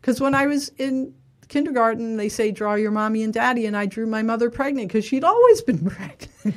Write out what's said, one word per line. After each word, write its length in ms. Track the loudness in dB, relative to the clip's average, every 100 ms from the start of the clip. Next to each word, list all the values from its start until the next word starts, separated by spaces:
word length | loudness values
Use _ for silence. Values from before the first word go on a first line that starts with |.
'cause 180 | -2 0
when 140 | 0
I 140 | 2 2
was 240 | 0 -4 -6
in 360 | -4 -4 -6 -12 _ _ -6
kindergarten, 680 | -4 0 2 2 0 -4 -4
they 100 | -4
say, 220 | -2 -2
"Draw 240 | -2 0 0
your 160 | 0
mommy 320 | 0 0 0
and 80 | -2
daddy," 320 | 0 0 0 -2
and 120 | -2
I 80 | -4
drew 200 | -4 -4
my 140 | -2
mother 260 | -2 0 -2
pregnant 420 | 0 -2 -2 -2
'cause 140 | -4 -2
she'd 180 | 2
always 380 | 4 6 6 6
been 180 | 2 -2
<laughs> 60 | -2
pregnant. 380 | -6 -12 -16 -20 -6 -6